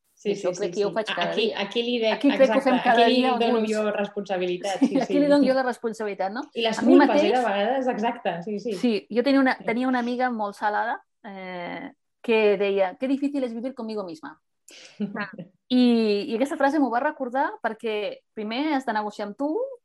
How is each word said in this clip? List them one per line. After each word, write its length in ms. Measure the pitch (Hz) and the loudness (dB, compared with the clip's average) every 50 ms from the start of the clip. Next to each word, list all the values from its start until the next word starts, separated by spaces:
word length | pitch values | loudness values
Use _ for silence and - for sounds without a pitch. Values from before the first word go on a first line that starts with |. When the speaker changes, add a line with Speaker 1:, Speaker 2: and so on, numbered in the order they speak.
| _ _ _ | _ _ _
Speaker 1:
Sí, 160 | _ - 208 | _ -4 -4
Speaker 2:
I 40 | 190 | -4
jo 180 | 170 - 175 175 | -2 -2 -4 -4
Speaker 1:
sí, 40 | 196 | -2
Speaker 2:
crec 140 | 202 180 170 | -4 -4 -2
Speaker 1:
sí, 60 | 214 | -2
Speaker 2:
que 20 | 202 | -2
jo 40 | |
ho 40 | 202 | -2
Speaker 1:
sí. 40 | 170 | -2
Speaker 2:
faig 140 | 220 214 - | -2 -4 -4
Speaker 1:
A-, 60 | - | -4
Speaker 2:
cada 160 | 175 175 170 | -4 -4 -2
Speaker 1:
aquí, 140 | - 214 226 | -2 0 -2
Speaker 2:
dia. 120 | 214 - 196 | -2 -2 -4
Speaker 1:
aquí 220 | 202 202 - 240 233 | -6 -4 -4 -4 -2
li 160 | 240 247 233 | -2 -2 0
dec-, 140 | 220 220 208 | 0 0 0
Speaker 2:
Aquí 140 | - - 277 | 2 2 2
crec 220 | 302 294 262 233 | 4 6 4 4
que 60 | 220 | 4
ho 40 | 269 | 2
fem 140 | 269 262 254 | 2 2 2
Speaker 1:
exacte, 140 | 233 - 247 | 2 4 4
Speaker 2:
cada 140 | 233 240 233 | 4 6 6
Speaker 1:
aquí 80 | 247 254 | 6 4
li 80 | 254 | 4
Speaker 2:
dia 100 | 254 254 | 2 2
Speaker 1:
dono 140 | 247 220 233 | 2 2 2
Speaker 2:
alguns. 260 | 233 233 220 214 214 | 2 2 2 0 0
Speaker 1:
jo 200 | 214 214 214 208 | -2 -2 -2 -2
responsabilitat, 880 | 208 214 202 196 - 208 190 - 190 180 185 180 180 180 - 202 190 175 | -2 -4 -4 -6 -6 -8 -6 -4 -4 -4 -2 -2 -4 -4 -4 -4 -2 0
Speaker 2:
Sí, 80 | 269 | 0
Speaker 1:
sí, 100 | - - | 0 0
Speaker 2:
aquí 160 | 262 240 - - | 0 -2 0 2
Speaker 1:
sí. 60 | 285 | 2
Speaker 2:
li 80 | 294 | 4
dono 200 | 285 285 285 269 | 4 4 4 4
jo 60 | 262 254 | 4 2
la 100 | 262 254 | 2 0
responsabilitat, 680 | 247 226 - - 226 214 - 220 208 196 185 185 196 | -2 -4 -4 -6 -6 -6 -6 -6 -6 -4 -4 -4 -4
no? 100 | 208 247 311 - - | -4 -6 -8 -8 -6
Speaker 1:
I 80 | 233 | -4
les 160 | 226 226 214 - | -2 -2 -2 2
Speaker 2:
A 20 | |
mi 60 | 220 247 269 | 6 8 8
Speaker 1:
culpes, 60 | 277 285 | 8 8
eh, 40 | |
Speaker 2:
mateix 240 | 240 - 294 320 370 | 8 6 4 4 4
Speaker 1:
de 180 | 247 254 240 214 | 2 2 2 0
vegades, 380 | 196 202 208 226 269 269 247 | 0 0 0 0 0 0 -2
exacte, 560 | 247 226 208 220 240 - - - 196 170 170 170 | -2 -2 -2 -2 -2 -2 -4 -4 -4 -4 -4 -6
sí, 160 | 220 208 202 | -8 -8 -6
sí. 140 | 175 240 202 | -6 -6 -4
Speaker 2:
Sí, 340 | 175 247 240 214 190 - - | -2 0 0 0 -2 -4 -4
jo 140 | 208 240 233 | -2 0 2
tenia 160 | 277 269 277 | 4 4 4
una, 180 | 269 262 - | 4 2 0
Speaker 1:
Sí. 80 | - 196 | -2 -2
Speaker 2:
tenia 220 | - 220 247 262 | -4 -2 -2 -2
una 120 | 262 254 247 | -2 -2 -2
amiga 300 | 233 240 247 240 254 254 | -2 -2 -2 -2 -2 -2
molt 240 | 240 214 208 202 202 | -2 -4 -6 -8 -6
salada, 460 | - 226 208 208 208 214 233 330 403 - _ _ _ - | -4 -4 -2 -2 -2 -2 -4 -6 -8 -10 _ _ _ -18
eh, 680 | 208 196 190 190 185 180 175 175 175 175 170 180 175 - _ _ _ _ _ | -16 -14 -14 -12 -10 -10 -10 -10 -10 -10 -10 -12 -14 -16 _ _ _ _ _
que 360 | - 240 226 220 214 208 202 | -2 2 4 4 4 4 4
deia, 380 | 190 202 196 196 196 190 180 180 - | 2 2 0 2 2 0 0 -2 -4
"Qué 80 | 262 | -4
difícil 360 | 262 277 269 285 277 285 277 254 | -2 -2 0 -2 -2 -2 -4 -4
es 100 | 233 226 | -4 -6
vivir 200 | 233 220 262 262 | -8 -8 -10 -10
conmigo 300 | - 226 220 220 208 190 | -10 -10 -8 -8 -8 -8
misma." 360 | 175 160 156 - 147 156 _ _ _ _ _ _ - - - - - - - | -8 -10 -14 -14 -18 -18 _ _ _ _ _ _ -20 -20 -20 -20 -16 -10 -8
Speaker 1:
<laughs> 540 | 208 202 202 220 202 190 - - 170 - _ _ _ - | -8 -6 -6 -8 -8 -10 -10 -16 -18 -18 _ _ _ 0
Speaker 2:
I, 560 | 254 254 247 240 233 226 226 214 208 202 190 - | 4 4 6 6 6 4 4 2 0 0 -2 -2
i 60 | 226 | -2
aquesta 220 | 214 269 285 330 | -2 -2 -2 0
frase 220 | - 277 277 294 320 | 0 0 2 2 2
m'ho 100 | 277 233 | 2 2
va 100 | 226 240 | 0 0
recordar 520 | 262 302 302 - 262 240 233 269 294 359 427 - - | -2 -2 -4 -4 -6 -4 -2 -2 -2 -2 -4 -6 -6
perquè 560 | 220 220 214 240 220 214 208 202 180 - - _ _ _ | -6 -6 -6 -6 -6 -4 -4 -6 -6 -8 -12 _ _ _
primer 400 | 220 208 214 226 254 302 320 294 | -10 -8 -6 -4 -4 -2 0 -2
has 120 | 262 262 | -2 -2
de 80 | 240 214 | -2 -4
negociar 340 | 214 214 208 - - 208 | -4 -4 -4 -6 -8 -10
amb 100 | 202 202 | -8 -6
tu 200 | - 277 302 320 453 523 539 508 - | -6 -4 -4 -2 -4 -4 -6 -10 -14